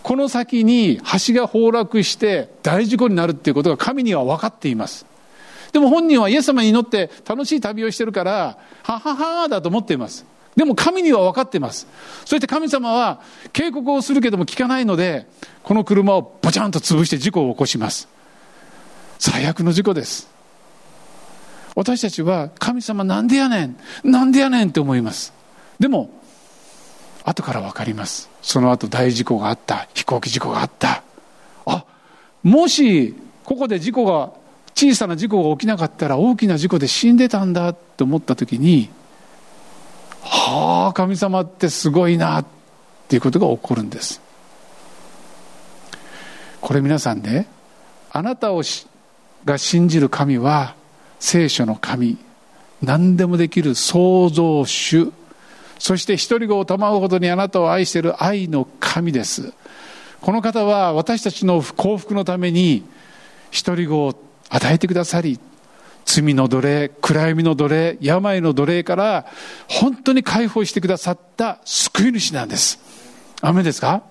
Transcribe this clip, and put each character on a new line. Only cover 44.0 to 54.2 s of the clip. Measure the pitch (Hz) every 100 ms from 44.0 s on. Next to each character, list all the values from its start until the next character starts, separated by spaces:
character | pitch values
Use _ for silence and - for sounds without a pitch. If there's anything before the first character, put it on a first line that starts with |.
| - - - - - - - - - - - - - - - - - - - - - - - - - -
こ | - 139
れ |
皆 | 139 151
さ | 131 110
ん |
ね、 | 107 127 208 - - - - - -
あ | -
な | 202 254
た | 220
を | 175
し-、 | 143 - - _ _ _ _ _
が | - 139
信 | - 175 175
じ | 160
る | 135
神 | - 143 127
は、 | 131 151 131 - _ - - -
聖 | - 175 156
書 | - 113
の | 107
神、 | - 123 120 - - - _ - - -
何 | 131 151 180 175
で | 180
も | 175
で | 165
き | 180
る | 151 120
創 | - 175 185 185